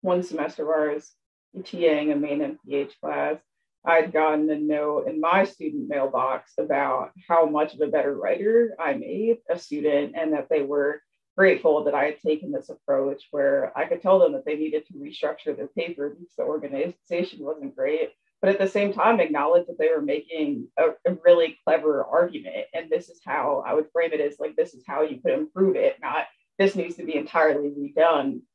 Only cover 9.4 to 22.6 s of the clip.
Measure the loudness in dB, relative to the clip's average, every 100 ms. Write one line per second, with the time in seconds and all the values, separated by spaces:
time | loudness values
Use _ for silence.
9.4 | -2 -6 -4 -2 0 0 0 -4 -2 -2
10.4 | 0 -2 0 0 0 -4 _ _ _ 4
11.4 | 4 6 2 2 2 0 -2 -2 -2 -2
12.4 | -4 -8 -8 -16 -2 0 0 -6 -8 -2
13.4 | 0 0 -2 -4 -4 -2 4 6 6 2
14.4 | -4 -4 -2 -4 -6 -16 -14 -6 -6 -4
15.4 | -8 -8 -8 -8 -8 -6 -8 -8 -18 -8
16.4 | -4 -4 -6 -4 -6 -6 _ -4 -4 -8
17.4 | -10 -8 -10 -6 -2 -2 -4 _ _ _
18.4 | 0 2 0 0 -2 2 4 4 2 0
19.4 | 4 4 2 0 0 2 0 -4 -6 -4
20.4 | -4 -4 -6 0 0 0 -4 2 6 6
21.4 | 6 -2 0 2 2 0 0 2 0 -2
22.4 | -10 -10